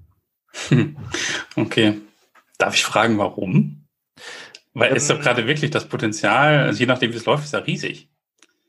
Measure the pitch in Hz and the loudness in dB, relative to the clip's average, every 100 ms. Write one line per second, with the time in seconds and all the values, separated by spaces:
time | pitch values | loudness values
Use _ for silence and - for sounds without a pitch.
0 | _ _ _ _ _ - - - - - | _ _ _ _ _ -14 0 2 2 -4
1 | - - - - - - 110 - 110 104 | -10 -6 -6 -6 -6 -4 -2 2 2 2
2 | - _ _ _ _ - - - - - | -8 _ _ _ _ -2 0 0 0 2
3 | 117 107 95 - 95 170 - - _ _ | 4 2 0 -2 0 2 2 -4 _ _
4 | _ _ - - - - _ 117 120 127 | _ _ -18 -18 -18 -20 _ 0 2 2
5 | - 151 135 120 113 151 117 110 - - | 0 0 0 0 0 0 -2 -2 -4 -4
6 | 113 107 101 117 147 151 127 104 123 127 | -4 -2 2 4 4 4 2 0 0 0
7 | 120 117 110 147 151 104 - 190 - - | -2 -2 0 -2 -2 -6 -4 -6 -6 -10
8 | - _ _ _ _ _ | -18 _ _ _ _ _